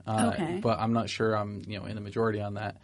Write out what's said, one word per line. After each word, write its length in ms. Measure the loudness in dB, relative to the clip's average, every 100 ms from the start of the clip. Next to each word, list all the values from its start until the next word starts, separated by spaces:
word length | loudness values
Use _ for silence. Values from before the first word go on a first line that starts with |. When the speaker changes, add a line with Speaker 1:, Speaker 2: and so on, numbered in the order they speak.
| -2
Speaker 1:
uh, 240 | 2 2
Speaker 2:
Okay. 260 | 2 -2 0
Speaker 1:
but 180 | 2 2
I'm 140 | 2
not 160 | 2 0
sure 240 | 0 2 2
I'm, 260 | 0 -6 -8
you 100 | -8
know, 60 | -6
in 100 | -8
the 60 |
majority 380 | -4 0 2 2
on 140 | -2
that. 240 | -4 -6 -8